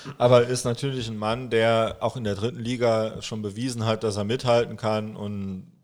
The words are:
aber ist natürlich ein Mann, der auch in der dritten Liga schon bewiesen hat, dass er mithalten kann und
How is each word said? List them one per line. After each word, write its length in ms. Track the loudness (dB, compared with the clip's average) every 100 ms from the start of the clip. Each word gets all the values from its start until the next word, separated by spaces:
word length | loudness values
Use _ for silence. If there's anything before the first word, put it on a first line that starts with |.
| -14 0
aber 280 | 6 8 6
ist 200 | 0 -2
natürlich 420 | -2 -4 -4 -6
ein 80 | -4
Mann, 320 | -2 -2 0
der 460 | 2 4 4 2 0
auch 160 | -4 -2
in 80 | -4
der 100 | -2
dritten 240 | -4 -4
Liga 600 | -6 0 2 2 0 -4
schon 200 | -8 -6
bewiesen 440 | -6 -6 -6 -2 0
hat, 180 | 0
dass 140 | 0 -2
er 80 | -2
mithalten 500 | 0 4 4 2 -2
kann 400 | 0 0 -2 -8
und 560 | -8 -6 -6 -8 -12 _